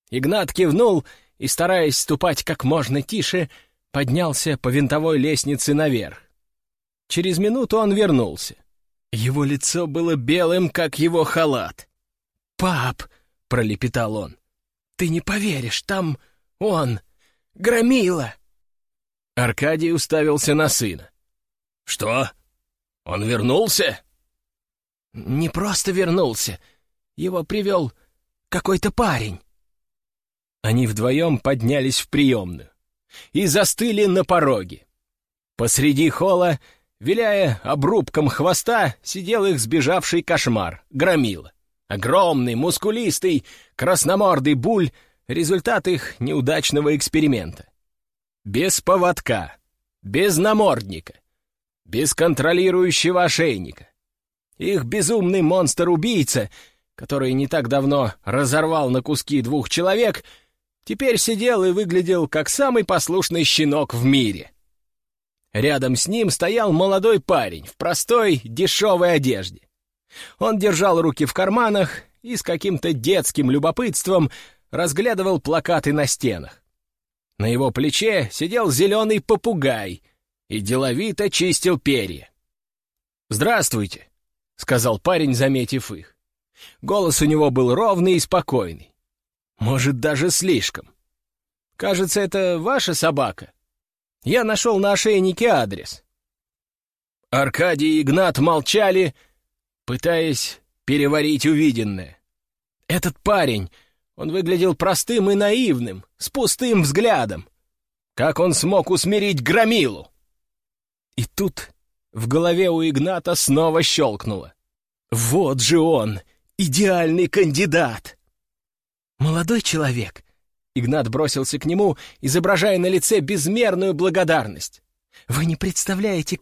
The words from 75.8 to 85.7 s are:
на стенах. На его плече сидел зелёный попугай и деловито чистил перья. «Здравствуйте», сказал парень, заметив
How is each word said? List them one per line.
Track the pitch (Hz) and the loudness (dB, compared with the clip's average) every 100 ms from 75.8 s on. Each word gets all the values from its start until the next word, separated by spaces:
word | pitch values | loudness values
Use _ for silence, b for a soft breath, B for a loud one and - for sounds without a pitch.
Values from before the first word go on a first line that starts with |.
| 143 | 0
на | 151 139 | 0 0
стенах. | - 127 90 67 - _ _ _ _ _ _ _ - | -2 -2 -4 -8 -20 _ _ _ _ _ _ _ -4
На | 107 | -2
его | 120 135 | 0 0
плече | 113 147 - 220 202 110 | 0 0 0 0 0 -2
сидел | - 170 233 202 | -4 -2 0 0
зелёный | 127 196 208 220 214 | 2 2 2 2 0
попугай | - 220 233 190 135 113 98 90 _ _ _ _ - | 2 0 0 0 0 -2 -4 -10 _ _ _ _ -8
и | 110 | -6
деловито | 101 127 135 123 214 196 208 | -2 -2 0 -2 -4 -2 -2
чистил | - 180 - 180 160 | 0 0 0 0 0
перья. | - 135 95 73 - _ _ _ _ _ _ _ _ _ - | 0 0 -2 -8 -16 _ _ _ _ _ _ _ _ _ -8
«Здравствуйте», | 107 160 226 151 117 101 - - _ _ _ _ - | -2 0 0 0 -2 -6 -8 -20 _ _ _ _ -12
сказал | - 127 120 107 | -2 0 0 0
парень, | - 180 151 | 0 0 2
заметив | 123 135 131 120 | 2 2 0 -2